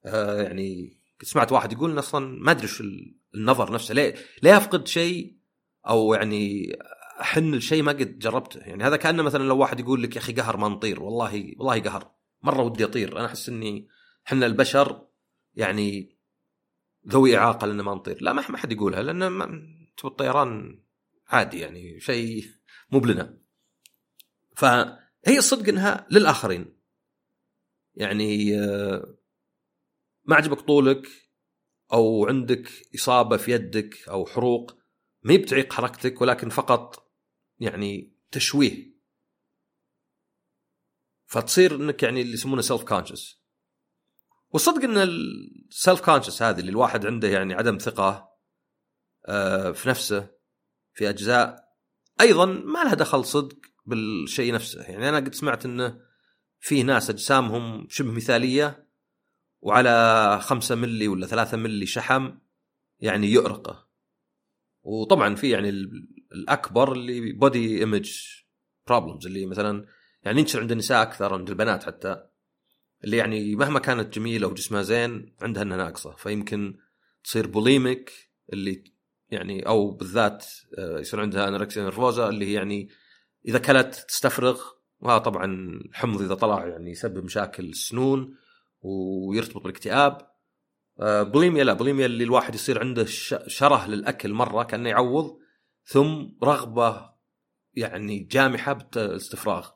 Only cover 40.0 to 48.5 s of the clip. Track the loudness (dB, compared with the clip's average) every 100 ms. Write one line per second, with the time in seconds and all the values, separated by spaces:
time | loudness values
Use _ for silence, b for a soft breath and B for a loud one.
40 | _ _ _ _ _ _ _ _ _ _
41 | _ _ _ -4 0 4 6 4 -4 0
42 | 0 0 -4 -6 -4 -2 -2 -4 -2 -2
43 | -2 -14 -16 _ _ _ _ _ _ _
44 | _ _ _ _ _ 2 2 2 2 2
45 | 2 0 -6 -8 -16 -20 _ 2 4 4
46 | 4 4 2 -2 0 0 -4 0 2 0
47 | -4 -2 0 0 0 0 0 0 -4 0
48 | -2 -2 -14 _ _